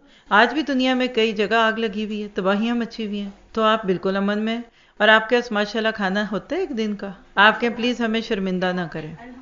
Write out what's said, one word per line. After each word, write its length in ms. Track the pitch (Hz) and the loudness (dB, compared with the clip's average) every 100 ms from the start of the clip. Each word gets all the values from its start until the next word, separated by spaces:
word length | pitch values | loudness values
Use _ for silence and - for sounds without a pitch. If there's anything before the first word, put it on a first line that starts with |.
| _ - - | _ -20 0
आज 220 | 196 233 | 4 4
भी 100 | 269 | 2
दुनिया 320 | 285 262 254 254 | -2 0 0 0
में 180 | 247 | 0
कई 200 | 247 226 | 0 0
जगह 260 | 208 202 226 | 0 0 2
आग 200 | 220 220 | 2 0
लगी 260 | 226 202 214 | -4 -4 -6
हुई 160 | 214 | -6
है, 60 | 208 | -6
तबाहियां 500 | 208 185 202 226 240 | -2 0 0 0 -2
मची 280 | 233 - 214 | -4 -6 -8
हुई 140 | 202 | -6
हैं, 140 | 202 - - - | -8 -12 -10 0
तो 60 | |
आप 220 | 220 220 196 | 2 2 0
बिल्कुल 300 | 180 190 196 | 0 0 0
अमन 240 | 196 208 | 0 0
में 140 | 220 | -2
हैं। 100 | 233 233 _ _ - | -4 -8 _ _ 0
और 80 | 214 | 6
आपके 260 | 220 220 240 | 6 6 0
पास 160 | 240 | 0
माशाल्लाह 400 | 208 208 226 220 | -2 -2 0 -2
खाना 320 | 214 196 196 208 | 0 -2 -2 -2
होता 300 | 196 - 311 | -4 -4 -4
है 60 | |
एक 100 | 381 | -4
दिन 220 | 240 220 202 | -4 -4 -4
का। 200 | 202 185 - - | -8 -12 -6 4
आप 220 | 208 214 | 4 4
कहें, 160 | 240 220 | 0 -2
"please 260 | 240 233 | -2 -2
हमें 200 | 233 220 | -2 -2
शर्मिंदा 500 | 220 208 190 185 185 | -2 -2 -2 -2 -2
ना 120 | 180 170 | -2 -4
करें, 300 | 160 156 160 247 - | -8 -10 -12 -16 -18